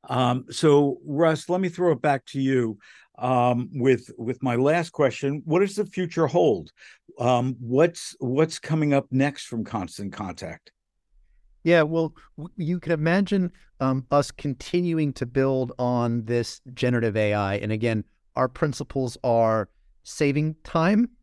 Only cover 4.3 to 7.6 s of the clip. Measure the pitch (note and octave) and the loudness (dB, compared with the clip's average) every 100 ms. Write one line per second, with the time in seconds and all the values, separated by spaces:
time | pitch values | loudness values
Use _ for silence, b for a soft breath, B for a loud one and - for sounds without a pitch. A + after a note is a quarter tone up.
4.3 | B2 C3 A#2+ C#3 E3+ E3+ - C#3 - C#3 | -4 -2 2 2 0 -2 0 0 0 -4
5.3 | D3 D#3+ F3+ G3 G3+ G#3 - F3+ E3+ D3+ | -4 0 0 2 -2 -6 -4 -4 0 0
6.3 | F3 E3 G2 - B B B - - A#2+ | 4 2 2 -4 B B B -20 -2 2
7.3 | B2 B2+ A#2 | 2 0 -4